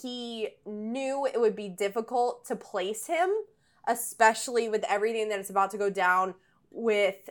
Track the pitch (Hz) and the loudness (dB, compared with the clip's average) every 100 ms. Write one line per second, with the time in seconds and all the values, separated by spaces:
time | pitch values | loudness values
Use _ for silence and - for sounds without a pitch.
0 | 254 247 240 226 214 - 202 208 214 254 | -10 -8 -8 -6 -8 -8 -12 -8 -6 -4
1 | 269 277 277 226 220 202 202 180 202 226 | -2 -2 0 2 2 2 -8 -4 -2 -2
2 | 226 247 240 - - 226 - 202 185 214 | -2 0 0 -2 -8 -8 -6 -4 -4 -4
3 | - 330 370 440 415 _ _ _ - 240 | -2 0 2 0 -4 _ _ _ -4 -2
4 | - - 220 226 - 240 226 214 - 202 | -2 6 6 6 -2 -2 0 -2 0 0
5 | 220 226 214 202 190 196 196 208 202 196 | 2 0 -2 -4 -2 0 0 0 -2 2
6 | 180 185 190 180 _ _ _ - 226 208 | 4 4 2 -4 _ _ _ -2 0 4
7 | 196 196 - | 2 0 -16